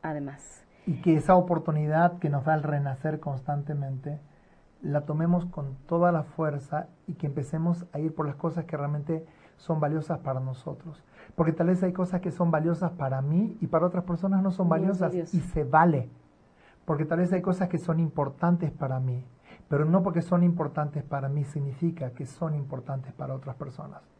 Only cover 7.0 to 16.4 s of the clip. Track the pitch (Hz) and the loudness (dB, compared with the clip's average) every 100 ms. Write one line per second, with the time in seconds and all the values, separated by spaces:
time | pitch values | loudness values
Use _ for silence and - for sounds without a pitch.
7 | - 170 147 147 131 160 170 170 - 147 | -12 -4 -4 -4 -4 -2 0 0 -4 -4
8 | 156 160 147 143 165 165 156 151 143 147 | -4 -2 -4 -2 -4 -4 -6 -4 -4 -4
9 | 147 160 160 - - _ - 156 147 156 | -2 -4 -6 -20 -20 _ -4 0 0 0
10 | 151 165 143 131 131 127 - - 165 147 | -2 -4 -2 -4 -4 -6 -10 -12 -14 -18
11 | - - - - 160 160 165 185 185 180 | -20 -20 -12 2 2 4 4 4 2 0
12 | 185 - 180 - 170 156 165 165 170 175 | -2 0 -2 0 2 4 2 0 -2 -2
13 | 135 131 139 165 220 - 139 160 175 180 | -2 0 2 2 2 -2 0 2 2 0
14 | 180 170 190 190 190 180 180 160 185 180 | -2 -2 2 2 2 2 2 4 2 2
15 | 175 180 160 170 - 156 135 156 175 143 | 0 -2 0 -2 0 -2 4 6 8 4
16 | 117 - _ _ | -2 -12 _ _